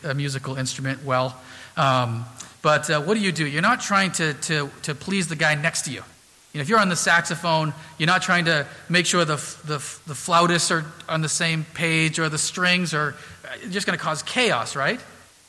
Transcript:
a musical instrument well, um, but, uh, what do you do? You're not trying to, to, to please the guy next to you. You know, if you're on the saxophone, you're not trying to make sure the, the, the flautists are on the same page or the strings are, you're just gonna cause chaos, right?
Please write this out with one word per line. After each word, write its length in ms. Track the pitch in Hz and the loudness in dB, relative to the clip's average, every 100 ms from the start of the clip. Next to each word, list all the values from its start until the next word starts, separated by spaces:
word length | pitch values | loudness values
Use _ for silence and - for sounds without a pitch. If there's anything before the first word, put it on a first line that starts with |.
a 120 | 156 | -4
musical 420 | 139 143 135 131 135 | -2 -2 -4 -6 -4
instrument 480 | 131 - 135 135 | -4 -4 -6 -6
well, 340 | 143 127 131 - - - - - | 0 0 0 -4 -18 -18 -10 2
um, 480 | 139 127 120 117 120 - - - | 4 4 2 -2 -8 -14 -20 -2
but, 260 | 151 151 151 | 2 4 2
uh, 140 | 151 | 0
what 120 | 151 | 2
do 60 | 220 | 0
you 120 | 196 | 0
do? 140 | 160 147 | 0 -2
You're 160 | 147 | 2
not 180 | 202 247 | 2 2
trying 320 | - 196 185 | 2 2 2
to, 200 | - 160 | 0 -2
to, 360 | 143 - 151 139 - | -2 -2 -2 -2 -6
to 120 | - | -8
please 340 | 143 - 196 160 | -6 -2 -2 -2
the 80 | 156 | 0
guy 180 | 160 | 2
next 280 | 147 160 - | 2 0 -2
to 80 | 156 | -6
you. 120 | 107 - - _ _ - | -10 -12 -20 _ _ -14
You 60 | 147 | -8
know, 40 | |
if 60 | 139 | 2
you're 100 | 226 | 4
on 100 | 190 | 4
the 60 | |
saxophone, 800 | 170 185 170 - 165 175 160 156 - - - | 2 4 2 2 -4 0 2 0 -6 -14 -2
you're 80 | 160 | 2
not 160 | 185 | 2
trying 220 | 185 175 | 4 2
to 200 | 170 151 135 - - | 4 0 -2 -10 0
make 180 | 175 170 | 0 2
sure 180 | 180 | 2
the, 120 | 160 147 - - | 2 -2 -6 -12
the, 140 | 151 147 - - 160 | -8 -6 -8 -14 -12
the 80 | |
flautists 560 | 135 - 170 175 175 - | -10 2 4 6 4 2
are 140 | 165 156 - - | 0 -2 -12 -4
on 120 | 160 | -2
the 80 | 156 | 0
same 380 | - 165 160 151 | 0 0 0 -4
page 460 | - 165 160 160 160 | -2 0 2 2 0
or 80 | 160 | -2
the 100 | 151 | 0
strings 560 | - 190 180 180 165 | -4 0 2 2 2
are, 220 | 151 147 - - - 131 123 | 0 -2 -6 -16 -18 -16 -14
you're 120 | 214 | -6
just 140 | 196 196 | -4 -2
gonna 120 | 175 | -2
cause 240 | 165 151 | -2 -4
chaos, 540 | - 254 233 123 110 143 | -4 0 2 2 -2 -2
right? 240 | 143 247 - - - - | -2 -2 -8 -20 -20 -20